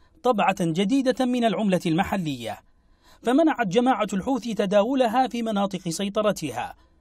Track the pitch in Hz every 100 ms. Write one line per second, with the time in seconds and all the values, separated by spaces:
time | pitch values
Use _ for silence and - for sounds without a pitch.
0 | _ _ - 208 180 196 170 160 196 277
1 | 262 254 247 247 233 180 208 180 175 160
2 | - 202 156 127 110 101 - _ _ _
3 | _ - 226 269 320 247 208 208 247 214
4 | 208 196 - 262 240 214 202 208 214 269
5 | 240 247 262 240 226 202 196 180 165 160
6 | 202 208 208 196 147 120 98 - _ _